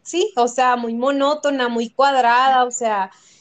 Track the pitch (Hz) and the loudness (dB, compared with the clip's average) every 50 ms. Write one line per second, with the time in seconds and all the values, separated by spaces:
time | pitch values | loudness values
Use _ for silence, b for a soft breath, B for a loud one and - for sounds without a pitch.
0 | _ - - 339 392 427 - 247 240 240 247 - 254 254 247 247 233 233 233 233 | _ -8 -4 -2 -2 -2 0 0 0 0 2 0 2 2 2 0 -2 -6 -4 -2
1 | 247 277 277 277 277 285 302 294 294 285 285 269 247 240 233 233 233 226 - - | -2 -2 0 0 0 0 0 0 -2 -4 -2 0 -2 -2 -2 -4 -6 -6 -2 0
2 | 269 277 277 262 233 233 233 247 262 269 262 254 254 247 247 - 240 226 214 196 | 2 2 2 2 2 2 2 4 4 4 4 2 2 0 -2 -4 -4 -2 -2 -2
3 | 190 190 b b b b b b | -4 -6 b b b b b b